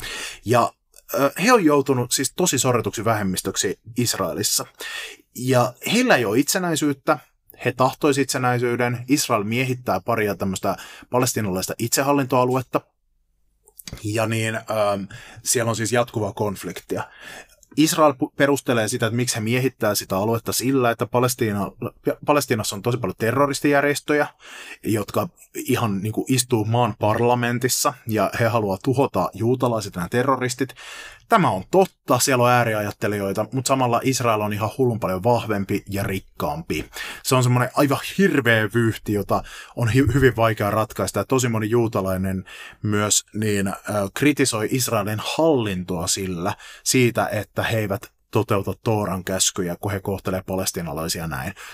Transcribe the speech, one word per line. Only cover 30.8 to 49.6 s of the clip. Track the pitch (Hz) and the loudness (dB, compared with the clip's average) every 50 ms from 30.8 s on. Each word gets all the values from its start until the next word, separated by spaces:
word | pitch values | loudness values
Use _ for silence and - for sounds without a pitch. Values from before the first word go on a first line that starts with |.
| - - - - - - - - _ - | -18 -18 -18 -16 -18 -18 -20 -12 _ 2
Tämä | 233 214 165 127 | 4 4 4 4
on | 98 95 95 - | 0 -2 -4 0
totta, | - 185 190 - _ _ - - 135 123 | 4 4 4 2 _ _ -2 0 2 2
siellä | - - 135 123 120 | 2 2 2 4 4
on | 123 | 6
ääriajattelijoita, | 123 123 117 113 107 107 104 101 - - - 104 104 101 98 98 95 107 107 - | 6 4 4 2 0 -2 -2 -4 -6 -4 -4 -2 -2 -2 -2 -2 -2 -2 -4 -4
mut | - 131 127 | -4 -4 0
samalla | - 135 135 127 120 117 117 - | 0 0 2 2 2 2 2 0
Israel | 131 131 - 120 117 110 104 | 0 0 0 2 0 2 2
on | 104 101 104 | 0 -2 -2
ihan | 101 110 104 - | -2 -2 -4 0
hullun | - 131 123 120 113 | 0 0 0 0 0
paljon | - 87 92 92 90 | -2 -2 -2 0 2
vahvempi | 120 120 113 101 104 107 101 98 - 104 95 - - | 2 2 2 0 -2 -4 -4 -2 -2 -4 -4 -4 -4
ja | 95 85 95 | -6 -4 -4
rikkaampi. | 95 95 95 - - _ - 85 78 73 80 - - 87 76 - - - - - - - - - | -4 -4 -6 -8 -12 _ -6 -6 -4 -4 -6 -6 -6 -6 -6 -6 -8 -10 -12 -12 -12 -12 -8 -2
Se | - 135 | 0 2
on | 127 123 | 4 4
semmonen | 123 123 123 123 127 - | 4 4 2 2 0 0
aivan | - 151 135 135 - - - - | 0 2 2 2 -2 -4 -6 0
hirveä | - 196 196 - 131 107 117 117 110 110 107 - | 2 2 4 6 6 6 6 6 4 4 2 0
vyyhti, | 117 117 113 107 - - - 104 | 2 2 2 0 -2 -4 -2 -2
jota | 101 98 - 110 98 - - - - - - - | -2 0 0 0 0 -2 -4 -16 -18 -18 -12 -6
on | - 120 110 | -2 -2 2
hi-, | 104 131 139 - - | 4 4 4 4 4
hyvin | 143 135 127 104 | 6 4 4 4
vaikea | 113 113 113 110 - 107 101 | 4 2 2 2 2 0 0
ratkaista, | 104 110 107 - - - 120 - - 123 | 2 0 0 -2 -2 -4 -4 -2 0 -2
ja | 117 | 0
tosi | - 135 127 123 123 | 2 0 2 2 0
moni | 113 110 110 104 | 0 0 0 2
juutalainen | 117 120 117 110 113 107 95 95 92 92 95 95 95 92 87 - - - - - - - - | 2 2 2 2 0 0 0 0 -2 0 0 -2 -2 -4 -6 -8 -16 -18 -18 -18 -14 -6 -2
myös | 107 104 104 104 104 - - - _ - | 0 2 2 2 2 0 0 -2 _ -6
niin, | 104 110 107 104 101 98 | -4 -2 0 0 0 0
äh, | 98 - - - - 104 104 98 95 - | -2 -4 -6 -8 -4 -2 -2 -2 -2 -2
kritisoi | - 135 147 139 - 139 123 - 107 107 - | 0 2 2 4 2 0 0 0 -2 -2 -2
Israelin | - 135 120 - 117 107 101 104 107 107 - - - | -2 -2 -2 0 -2 -2 -2 -2 -4 -4 -6 -6 -2
hallintoa | - 156 165 151 127 113 104 95 90 90 - 92 85 87 | 2 2 4 4 2 2 -2 -4 -4 -4 -6 -6 -4 -2
sillä, | 92 - 101 95 92 92 82 87 101 104 - - - - - - | -4 -4 -4 -4 -6 -6 -4 -4 -6 -6 -6 -12 -20 -18 -8 -4
siitä, | - - 131 123 117 113 110 101 | 0 2 4 4 2 2 0 -2
että | - 95 107 101 - - - 95 | -2 -2 -6 -6 -6 -6 -4 -2
he | 90 120 | -2 -2
eivät | 110 107 95 95 - - - _ _ _ _ | -2 -2 -2 -4 -4 -6 -12 _ _ _ _
toteuta | - 113 101 - 110 98 98 104 92 - - | 0 0 0 2 0 -2 -2 -4 -8 -4 -2
Tooran | 120 110 104 104 90 92 95 87 | -2 0 0 0 -2 -4 -6 -4
käskyjä, | - 95 92 - - - - | -4 -2 0 0 -2 0 -2